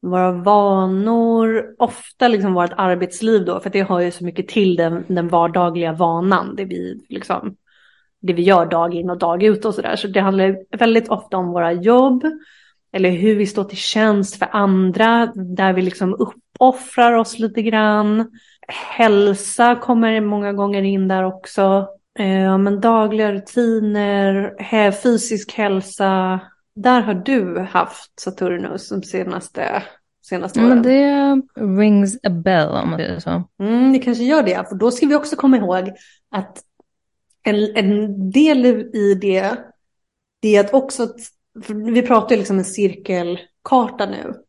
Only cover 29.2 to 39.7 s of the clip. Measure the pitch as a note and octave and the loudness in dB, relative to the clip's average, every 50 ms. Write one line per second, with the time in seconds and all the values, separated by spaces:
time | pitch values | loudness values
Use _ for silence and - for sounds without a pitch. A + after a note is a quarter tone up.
29.2 | F#3 F3+ F#3 F3+ F#3 - _ - - - - G#3 F#3+ - - _ _ _ _ _ | -6 -6 -8 -10 -10 -12 _ -8 -6 -4 -4 -6 -8 -8 -20 _ _ _ _ _
30.2 | _ - F#3+ F3+ F#3+ G3 - A#3 A3+ A#3+ B3+ A#3+ A#3 B3 C4 C#4 C#4+ C#4+ C#4+ C#4+ | _ -10 -8 -8 -8 -6 -2 2 4 4 4 4 4 4 4 4 4 2 2 2
31.2 | C#4 C#4 C#4 C4+ C4+ _ _ - A3+ G3+ F#3 G3 G#3 G#3+ G#3 G3+ G3+ F#3+ G3+ B3+ | 2 2 2 0 -2 _ _ -6 -4 -2 0 2 4 4 4 4 4 2 -2 -4
32.2 | - G#3 F3 E3+ E3 G3 F#3+ E3+ D3+ - - - - E3 E3 D#3+ D#3+ - F3+ E3 | -4 -4 -4 -2 0 0 2 2 0 0 -2 -4 -4 -4 -4 -4 -6 -6 -8 -8
33.2 | - E3+ F3 F3 F3+ _ _ _ G3 G#3 A3+ A#3+ B3+ C4 C4+ C4 B3+ B3 A#3+ A3+ | -6 -6 -6 -6 -6 _ _ _ -4 -2 0 2 4 4 4 2 2 -2 -2 -2
34.2 | A#3+ B3+ D4+ D#4 C4 F#3+ F3+ F#3 F#3 - G#3 F#3 G#3 A#3+ B3 - - C#4+ C#4+ D4 | 0 2 2 2 2 2 -2 -4 -6 -8 -6 -2 0 0 0 0 0 2 2 0
35.2 | D4 - - - - C4+ C4 A#3+ G#3 F3 F3+ F#3 F#3 G3 F#3+ - _ _ _ _ | 0 -2 -8 0 4 4 4 4 2 0 -2 -2 -4 -6 -10 -14 _ _ _ _
36.2 | _ _ - G3+ F#3+ - - - - _ _ _ _ _ _ _ _ _ _ _ | _ _ -8 -8 -8 -8 -16 -20 -20 _ _ _ _ _ _ _ _ _ _ _
37.2 | _ _ _ _ _ G#3+ G#3 G#3 G#3+ G#3 G#3+ A3 G#3 F#3+ G#3 G#3 G#3+ G#3+ G3+ G3 | _ _ _ _ _ -2 0 0 0 0 0 0 0 2 0 0 -2 -4 -6 -6
38.2 | F#3+ F#3+ G3 C4 D4+ D#4 D4+ C4 A#3+ B3 A#3 G#3+ A3+ - - A3 G#3 G3+ G3 F#3+ | -6 -2 2 4 4 4 4 4 4 4 2 2 -2 -8 -4 -2 2 2 2 2
39.2 | G3+ G3+ F#3 F#3+ F#3+ G3 A3+ A#3+ - - | 0 0 0 0 0 -2 -6 -6 -12 -20